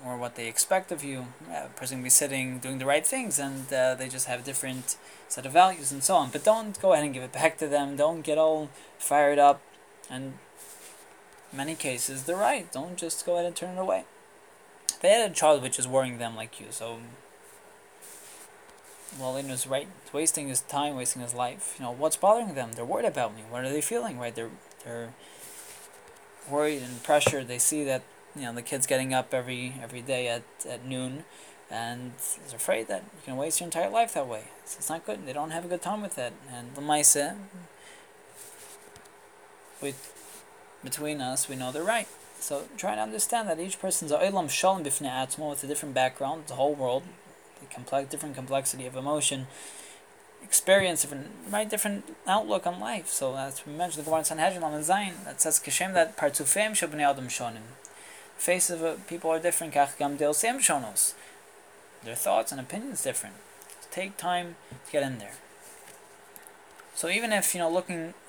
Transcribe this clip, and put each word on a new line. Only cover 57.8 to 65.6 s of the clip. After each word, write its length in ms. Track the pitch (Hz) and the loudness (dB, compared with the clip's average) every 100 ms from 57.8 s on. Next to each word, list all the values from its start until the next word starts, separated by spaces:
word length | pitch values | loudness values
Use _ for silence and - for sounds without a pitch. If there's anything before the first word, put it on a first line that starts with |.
| - - - - - - | -20 -18 -18 -18 -14 -2
Faces 420 | - 180 180 170 | 2 4 2 0
of, 40 | |
uh, 100 | 165 156 - | -2 -2 -6
people 240 | 170 160 | -4 0
are 80 | 160 | 2
different, 340 | 170 170 160 | 2 0 2
kach 240 | 143 139 - | 4 4 2
gam 180 | 143 143 | -2 2
deoseim 420 | 147 147 226 247 | 2 4 2 4
shonos. 560 | 156 151 110 98 - - - - - - - - - - | 4 2 0 0 0 -2 -14 -20 -20 -20 -20 -20 -20 -16
Their 100 | 113 | -10
thoughts 380 | 123 196 196 220 | -2 2 4 2
and 100 | 180 | -4
opinions 400 | - 202 269 202 | -6 -8 -6 -4
different. 340 | - - 101 - - - - - | -2 -2 -6 -12 -20 -20 -20 -20
So 60 | - | -12
take 260 | - 190 - | -8 -8 -4
time 380 | 175 175 175 170 - 131 - | 0 0 -2 -10 -18 -18 -4
to 60 | |
get 100 | 151 | 0
in 160 | 135 123 | 0 -2
there. 160 | 101 - - - | -10 -16 -20 -20